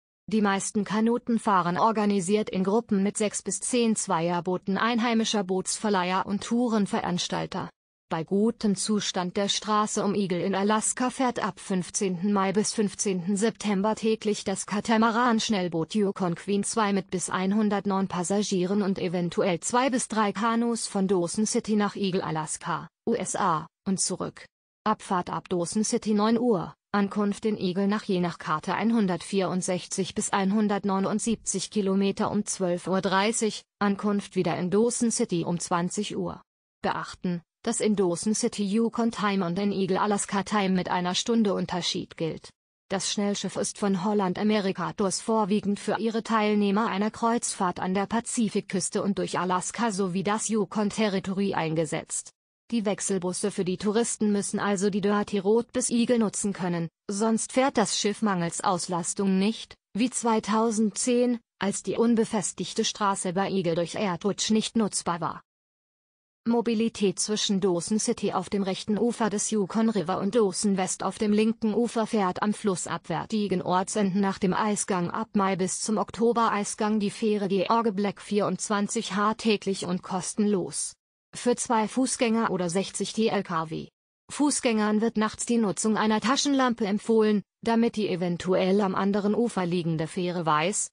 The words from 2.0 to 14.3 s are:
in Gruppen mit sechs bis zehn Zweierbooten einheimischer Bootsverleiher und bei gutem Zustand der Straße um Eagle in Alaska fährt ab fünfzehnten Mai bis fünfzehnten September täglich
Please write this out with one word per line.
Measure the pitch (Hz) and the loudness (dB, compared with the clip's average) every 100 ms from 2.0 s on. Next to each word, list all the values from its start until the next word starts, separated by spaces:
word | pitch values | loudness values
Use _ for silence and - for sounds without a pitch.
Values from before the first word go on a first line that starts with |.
| 208 202 170 208 214 | 2 2 2 0 0
in | 185 | -2
Gruppen | 185 220 233 196 | 2 0 2 0
mit | 202 - | 0 0
sechs | 208 - | -2 -2
bis | - 185 | -6 -6
zehn | - 247 226 | -2 2 2
Zweierbooten | 214 - 170 170 175 170 180 - 190 | 0 0 0 2 0 0 -2 0 0
einheimischer | 226 240 240 226 220 214 | 2 2 2 2 2 0
Bootsverleiher | 185 190 185 - 214 196 180 185 | 0 -2 -2 -2 0 2 2 0
und | - 196 - 233 247 220 196 226 - 180 - 175 160 190 175 - _ _ - | -2 -4 -2 0 2 2 0 0 -2 -2 -2 -4 -4 -6 -8 -12 _ _ -6
bei | 165 | -6
gutem | 160 196 220 226 208 | -2 2 2 2 0
Zustand | 196 - 208 - 196 180 190 | 0 0 -2 -2 -4 -4 -2
der | 202 | -2
Straße | - 214 214 214 - | -2 0 0 2 0
um | 202 | 0
Eagle | 196 185 175 | 0 0 0
in | 180 | 0
Alaska | 190 202 214 - - 254 | 0 2 2 0 0 -2
fährt | - 254 233 | 0 -2 0
ab | 202 - | -4 -6
fünfzehnten | - 185 165 - 196 180 208 | -4 -2 -2 -2 -2 0 0
Mai | 202 190 | 2 2
bis | 190 208 | 2 0
fünfzehnten | - 208 - 208 185 170 202 | 0 -2 -2 -2 -2 0 0
September | 226 208 208 196 208 214 | 0 -2 0 0 0 0
täglich | 220 220 214 | 0 0 0